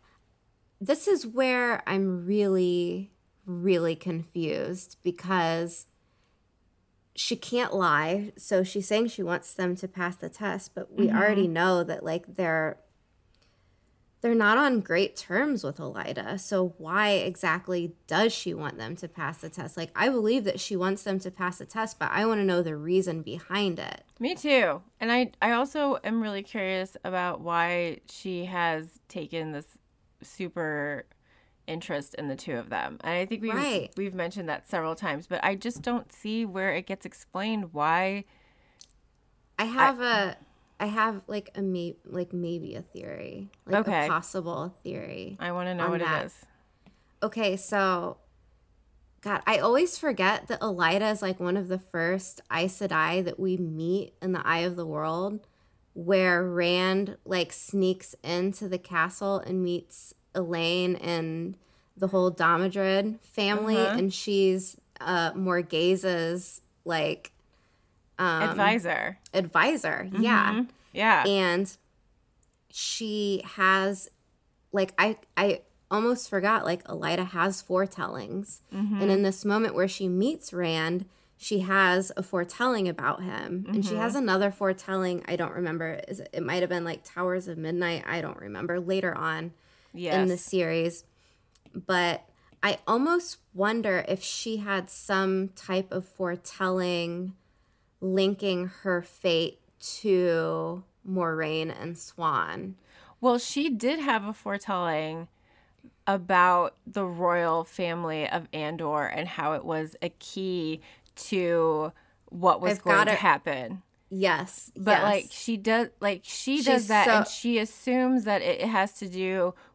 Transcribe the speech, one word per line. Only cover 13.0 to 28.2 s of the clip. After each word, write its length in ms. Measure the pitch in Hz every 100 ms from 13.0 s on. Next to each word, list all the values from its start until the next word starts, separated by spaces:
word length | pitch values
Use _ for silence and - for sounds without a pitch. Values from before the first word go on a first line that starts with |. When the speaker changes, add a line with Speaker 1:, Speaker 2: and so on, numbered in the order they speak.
| _ _ _ _ _ _ _ _ _ _ _ _
Speaker 1:
they're 140 | 233 233
not 220 | 208 233
on 240 | 285 240
great 340 | - 170 202 -
terms 460 | - 190 294 262
with 140 | 139 147
Elida. 640 | 139 113 - 123 101 190
So 360 | - 196 180 165
why 320 | 160 190 208
exactly 800 | 196 185 175 175 170 185 180 170 - -
does 260 | 160 226
she 220 | - 180
want 240 | 170 147 -
them 180 | 113 175
to 100 | 165
pass 320 | - 156 165
the 100 | 160
test? 260 | - 131 -
Like, 120 | 165 -
I 140 | 233
believe 340 | 254 214 254
that 160 | 202 190
she 160 | - 190
wants 280 | 185 196
them 160 | - 190
to 100 | 185
pass 260 | 185 180 180
the 80 | -
test, 320 | 196 - -
but 140 | 156
I 140 | - 220
wanna 180 | 214
know 180 | 196 175
the 140 | 165 151
reason 460 | 156 185 180 160
behind 560 | 156 156 - 196 196 165
it. 240 | 78 - - -
Speaker 2:
Me 160 | 247 359
too. 460 | 294 269 180 147 - -
And 120 | 226
I, 200 | 240 247 -
I 100 | 220
also 440 | 233 277 302 285 -
am 180 | - 226
really 220 | 214 196
curious 520 | 202 220 190 190 190 -
about 380 | 185 185 180 -
why 600 | 165 170 170 175 170 - -
she 360 | -